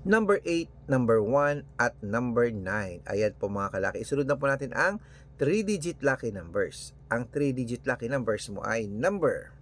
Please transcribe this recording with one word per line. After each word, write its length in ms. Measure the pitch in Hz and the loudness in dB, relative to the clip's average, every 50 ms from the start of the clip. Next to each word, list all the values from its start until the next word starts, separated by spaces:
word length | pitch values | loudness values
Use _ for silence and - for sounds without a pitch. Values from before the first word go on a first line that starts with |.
number 400 | - 190 208 226 220 196 202 - - 175 | 4 4 4 4 6 4 2 2 2 0
eight, 240 | 170 170 165 - - - - - | 0 0 -2 -4 -12 -18 -2 0
number 320 | 139 127 123 113 113 110 | 2 2 6 6 4 4
one, 400 | 104 107 131 143 143 147 147 147 127 - - | 4 4 4 4 4 2 0 -2 -6 -12 -2
at 160 | - 120 120 - - | 0 0 0 0 -4
number 480 | 110 101 104 120 123 123 117 117 120 120 | -6 -2 -2 -2 -2 0 2 2 2 2
nine. 560 | 113 104 92 92 101 107 101 92 87 87 - | 0 -4 -4 -2 -2 -2 -4 -4 -8 -10 -8
Ayan 320 | - 104 101 107 107 - | -4 0 0 0 0 0
po, 160 | - - 98 101 | -2 -6 -4 -2
mga 240 | 101 98 98 104 | -2 -4 -2 -2
kalaki. 240 | 95 95 92 - 98 | -2 -2 -2 -2 -4
Isunod 240 | 113 - 143 139 143 | -4 -2 -2 -2 0
na 80 | 131 147 | 0 0
po 160 | - 139 139 | 0 2 0
natin 240 | 139 135 139 131 - | 0 0 -4 -4 0
ang 240 | 120 156 185 202 208 - - - - - - - - | 0 2 2 0 -2 -12 -16 -20 -20 -20 -20 -4 -2
three 240 | 143 143 180 220 214 | 0 2 2 2 0
digit 400 | 196 208 175 147 175 165 - 131 | 0 -2 -2 -2 -6 -8 0 0
lucky 320 | 139 135 - - 113 101 | 0 0 0 -2 -6 -6
numbers. 560 | 95 82 85 85 101 95 82 - - - - - - - | -6 -10 -4 -2 -2 -2 -2 -4 -12 -16 -16 -18 -20 -4
Ang 160 | - 113 117 120 117 | -4 -2 -2 -2 -4
three 240 | - 147 143 139 127 | -2 0 0 0 0
digit 320 | 127 127 113 123 120 - | -2 -4 -4 -6 -4 -2
lucky 240 | 135 123 - 117 117 | -4 -4 -2 -4 -4
numbers 400 | 139 135 120 110 107 104 - - | -2 -2 0 0 -2 -2 -4 -8
mo 80 | 101 95 | -8 -6
ay 320 | - 104 110 117 110 101 | -4 -2 -2 -2 -2 -4
number 640 | 101 107 139 185 208 196 160 131 101 67 - - - - | -4 0 0 0 0 2 2 2 0 0 -6 -12 -20 -20